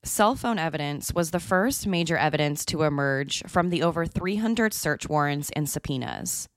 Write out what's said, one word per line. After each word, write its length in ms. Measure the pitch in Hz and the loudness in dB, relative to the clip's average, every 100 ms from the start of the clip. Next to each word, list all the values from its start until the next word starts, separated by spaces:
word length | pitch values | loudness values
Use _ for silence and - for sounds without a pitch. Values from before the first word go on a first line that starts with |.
Cell 320 | - - 214 262 | -4 4 4 4
phone 220 | 247 214 | 0 0
evidence 560 | 160 151 143 147 - | 0 -2 -4 -4 -4
was 180 | 175 165 | -2 0
the 80 | 175 | -2
first 440 | - 185 202 180 208 | 2 2 2 0 0
major 300 | 175 165 165 | 0 2 2
evidence 480 | 156 151 147 147 - | 2 2 0 0 -4
to 180 | 156 | 0
emerge 600 | 156 143 139 135 139 - - | 2 2 2 0 -2 -6 -2
from 220 | 185 175 | 0 2
the 140 | 175 | 2
over 220 | 165 165 165 | 0 0 -2
three 320 | - 180 208 | -2 -2 0
hundred 360 | 220 226 220 | 0 2 2
search 360 | - 165 147 - | 0 -2 -2 0
warrants 400 | 151 143 143 147 | 0 2 0 -4
and 180 | - 147 | -4 -2
subpoenas. 800 | 147 - 131 123 52 - - - | -4 -4 -4 -4 -6 -6 -8 -10